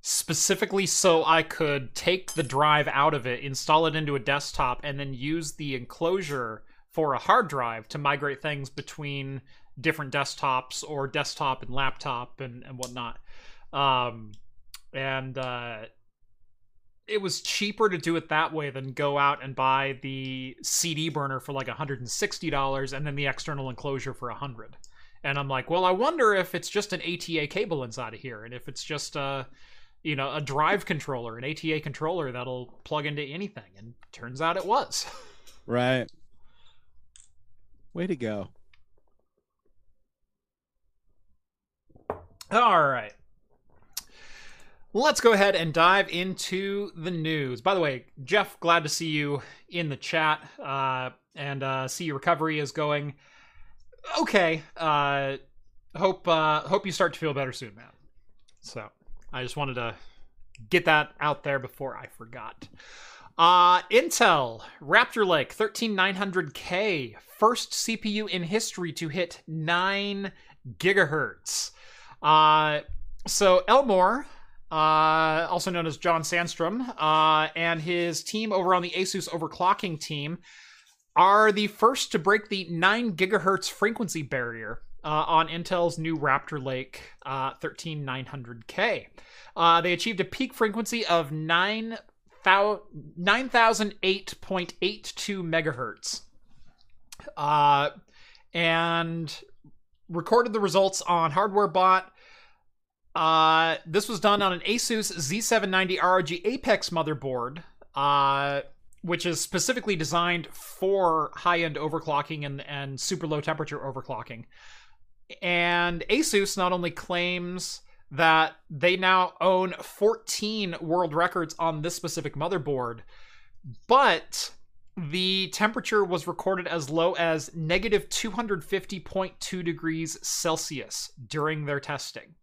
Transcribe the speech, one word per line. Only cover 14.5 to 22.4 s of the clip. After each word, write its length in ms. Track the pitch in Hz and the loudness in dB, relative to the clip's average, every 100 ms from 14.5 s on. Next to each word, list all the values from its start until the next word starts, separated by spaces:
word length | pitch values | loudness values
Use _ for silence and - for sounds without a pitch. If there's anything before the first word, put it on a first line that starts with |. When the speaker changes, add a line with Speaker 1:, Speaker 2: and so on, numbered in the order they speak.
| - - - - | -20 -20 -20 -12
Speaker 1:
and, 420 | 131 135 135 131 131 | -8 -4 -4 -6 -6
uh, 480 | 127 123 120 110 113 _ _ _ _ _ - _ _ - _ _ - | -6 -6 -8 -12 -14 _ _ _ _ _ -20 _ _ -20 _ _ -6
it 140 | 214 | -4
was 200 | 190 - | -4 -6
cheaper 480 | - - 208 208 220 | -4 -2 -4 2 0
to 80 | 180 | 2
do 180 | 165 165 | -2 -2
it 120 | 165 | 0
that 240 | 156 160 | 0 0
way 160 | 160 143 | -2 -6
than 220 | 131 135 | -8 -10
go 260 | 127 143 143 | -2 0 4
out 240 | 143 143 | 2 2
and 140 | 135 131 | -6 0
buy 420 | 131 135 139 135 | 2 2 0 -6
the 540 | 135 135 131 131 131 131 | -10 -10 -8 -10 -10 -10
C 320 | - - 170 | -4 -2 -2
D 160 | 151 160 | -2 -4
burner 300 | 151 139 135 | -4 -4 -6
for, 140 | - | -6
like, 160 | 139 127 | -8 -6
a 40 | |
hundred 260 | 113 147 135 | -8 -8 -8
and 100 | 123 | -8
sixty 400 | - 208 - | -4 -4 -4